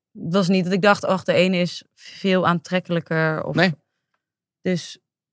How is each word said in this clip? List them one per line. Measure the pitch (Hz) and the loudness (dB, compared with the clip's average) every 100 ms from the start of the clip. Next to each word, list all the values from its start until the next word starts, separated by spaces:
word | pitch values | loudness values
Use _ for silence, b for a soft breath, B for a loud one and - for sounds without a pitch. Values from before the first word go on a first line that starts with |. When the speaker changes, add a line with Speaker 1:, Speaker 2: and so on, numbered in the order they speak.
| _ | _
Speaker 1:
het | - 165 | -12 -2
was | 185 175 | 0 2
niet | 190 | 0
dat | 175 | 0
ik | 190 | 2
dacht, | 202 202 - | 4 4 2
"Och, | 180 | -2
de | - | 0
ene | 165 185 180 | 2 2 2
is | 175 - - | -2 -6 -18
veel | - - - 196 185 170 | -20 -20 -6 0 2 2
aantrekkelijker." | 170 - 185 - 170 165 160 160 156 | -2 -2 -4 -2 -4 -2 -2 0 -2
Of | - | -4
Speaker 2:
Nee. | 151 180 147 _ _ _ _ _ _ _ _ | 0 0 0 _ _ _ _ _ _ _ _
Speaker 1:
Dus | 185 180 - - _ _ _ | -4 -4 -6 -18 _ _ _